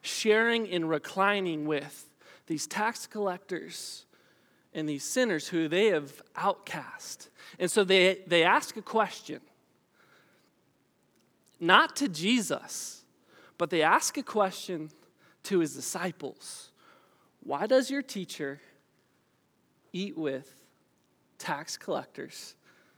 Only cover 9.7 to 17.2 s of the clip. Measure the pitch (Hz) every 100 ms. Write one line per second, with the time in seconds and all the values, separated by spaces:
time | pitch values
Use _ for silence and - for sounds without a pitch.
9.7 | _ _ _ _ _ _ _ _ _ _
10.7 | _ _ _ _ _ _ _ _ - 170
11.7 | 202 - - 277 156 185 247 180 - -
12.7 | - - - _ _ _ - - - 170
13.7 | 170 156 254 - 294 - 214 190 - -
14.7 | 170 156 - _ _ _ _ - 190 156
15.7 | - - 175 180 - 139 - - - -
16.7 | _ _ - _ _